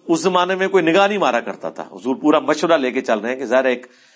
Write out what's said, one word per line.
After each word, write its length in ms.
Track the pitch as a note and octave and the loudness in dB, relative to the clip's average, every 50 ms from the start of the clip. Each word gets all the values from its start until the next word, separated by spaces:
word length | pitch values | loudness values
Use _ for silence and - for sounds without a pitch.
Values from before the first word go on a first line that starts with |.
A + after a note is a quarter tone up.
| _ - | _ -2
اس 120 | E3+ D#3+ | -2 0
زمانے 360 | - F#3+ F3+ F3+ F3+ F#3 F#3+ | 0 0 0 2 0 0 0
میں 120 | F#3 F#3+ F#3+ | -2 -2 0
کوئی 160 | F#3+ F#3+ E3+ | 2 2 2
نگاہ 240 | E3 E3 G3 G3 G3+ | 4 4 4 4 2
نہیں 100 | G#3 G3 | 2 0
مارا 220 | E3 C3 A#2+ A#2 | 0 0 0 0
کرتا 300 | A#2 G2+ F#2+ - - E2 | -2 -4 -8 -10 -10 -12
تھا، 140 | - - D#2+ - | -10 -10 -14 -14
حضور 240 | - F#2 F2+ B2 C3 | -16 -8 -6 -4 -4
پورا 240 | G#2+ - D3+ D3+ D3+ | 0 2 2 2 4
مشورہ 340 | C3+ C#3 D3+ D3+ - E3+ E3 | 2 0 0 0 2 2 2
لے 180 | D#3 C3 B2+ | 2 0 -2
کے 100 | A#2 C3 | -2 -4
چل 180 | B2+ B2+ A#2 G#2 | -2 -2 -2 -2
رہے 100 | G2+ A#2 | -2 -4
ہیں 100 | C3 C3 | -6 -6
کہ 60 | C3+ | -4
ظاہر 200 | G#2+ A#2+ C3 C3 | 0 0 2 2
ایک 220 | C3 B2 B2 - - _ _ _ _ _ | 2 -2 -4 -6 -12 _ _ _ _ _